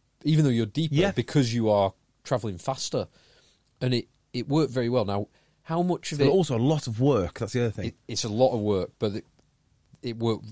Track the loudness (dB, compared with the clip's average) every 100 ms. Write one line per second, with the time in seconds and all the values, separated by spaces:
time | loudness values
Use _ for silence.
0 | _ _ 0 2 4 2 0 -2 -2 2
1 | 2 0 0 2 2 2 4 4 4 -2
2 | _ _ -4 -4 -4 -8 -8 -6 -4 -6
3 | -6 _ _ _ _ _ _ -6 -2 -2
4 | -4 _ _ -10 -2 0 0 0 0 0
5 | 0 -2 -4 _ _ _ -6 -2 -2 -2
6 | -6 0 4 4 2 2 2 0 -2 0
7 | 2 2 0 -4 -6 -2 -2 -4 -8 -10
8 | -10 -6 -4 2 2 2 0 0 -2 -4
9 | -4 -4 -12 _ _ _ _ _ _ -12
10 | -10 -4 -2 -2 -6